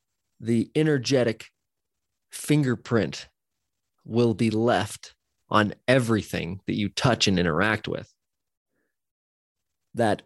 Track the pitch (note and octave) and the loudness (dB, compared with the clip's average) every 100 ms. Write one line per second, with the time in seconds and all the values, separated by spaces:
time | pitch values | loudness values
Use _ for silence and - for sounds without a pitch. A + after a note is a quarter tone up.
0 | _ _ _ - A2+ A#2 - D3+ D#3 C#3+ | _ _ _ -10 -2 -2 0 0 0 0
1 | A2+ C3+ A#2 A2 - _ _ _ _ _ | 0 0 0 -2 -10 _ _ _ _ _
2 | _ _ _ - - D3+ C3 A#2 - A#2 | _ _ _ -8 0 0 0 -4 -2 0
3 | D2 - - _ _ _ _ _ _ _ | 0 -6 -16 _ _ _ _ _ _ _
4 | - A2+ A#2+ G2+ A2+ G#2+ A#2 F#2+ G#2+ - | -4 0 2 2 0 0 0 0 -2 -10
5 | - _ _ _ - G#2+ G#2 - - C3 | -20 _ _ _ -2 0 0 -2 2 2
6 | A2+ G#2+ - F2 E2 F#2+ - G2 G2+ - | 2 -2 -2 -6 -6 -10 -6 -4 -4 0
7 | C3+ A2+ G#2 F2+ F2 D#2 G#2+ G#2+ - E2+ | 0 2 2 2 2 0 0 -2 -4 -10
8 | - _ _ _ _ _ _ _ _ _ | -12 _ _ _ _ _ _ _ _ _
9 | _ _ _ _ _ _ _ _ _ A#2 | _ _ _ _ _ _ _ _ _ -2
10 | A2 G2 | 0 0